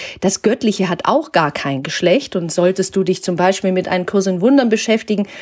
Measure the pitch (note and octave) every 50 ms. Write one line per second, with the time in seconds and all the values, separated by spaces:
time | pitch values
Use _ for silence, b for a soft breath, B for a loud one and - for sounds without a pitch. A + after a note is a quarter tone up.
0 | B B B B - - - - - G3+ B3 C4 C4+ G#3+ G3 - F#3 F3 F3 -
1 | - F3+ A3+ D4+ D#4 - - E3+ D#3 D3 - - - C#3+ C#3 C3 C#3 D#3 - -
2 | - E3+ F#3 C#4 C#4 - - F#3 E3+ D#3+ - F3+ F3 F#3 F#3+ F#3+ F3+ - - G3
3 | F#3 F3 F3 - - F#3+ F3 E3 F3+ F#3+ G3 - - F#3+ F#3 F#3 F3+ - F3+ F#3
4 | F3+ - - G3 F#3+ F#3+ F#3 E3+ F#3 B3+ C#4+ C#4 B3+ A3+ A3 A3+ - - A3 A3+
5 | - - G#3 F#3+ G3 B B B